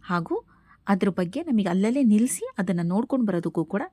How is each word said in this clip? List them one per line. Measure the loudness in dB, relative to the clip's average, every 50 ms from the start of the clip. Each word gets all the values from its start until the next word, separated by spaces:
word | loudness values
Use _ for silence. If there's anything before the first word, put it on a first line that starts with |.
ಹಾಗೂ | -4 -2 -4 -4 -2 -4 -6 -6 -6 _ _ _ _ _ -20 _ _ 0
ಅದ್ರ | 0 2 2 0
ಬಗ್ಗೆ | 0 0 -4 -4 -4 -8
ನಮಗೆ | -4 0 0 0 2 2
ಅಲ್ಲಲ್ಲೇ | 0 2 2 2 2 2
ನಿಲ್ಲಿಸಿ | 4 4 6 4 4 0 -2 -6 -8 -8 -4 -4
ಅದನ್ನ | -2 -2 0 -2
ನೋಡ್ಕೊಂಡು | 0 0 0 0 0 0 -2 -2 0
ಬರೋದಕ್ಕೂ | 0 0 -2 -2 -2 -4 -4 -4
ಕೂಡ | -2 -4 -4 -4 -6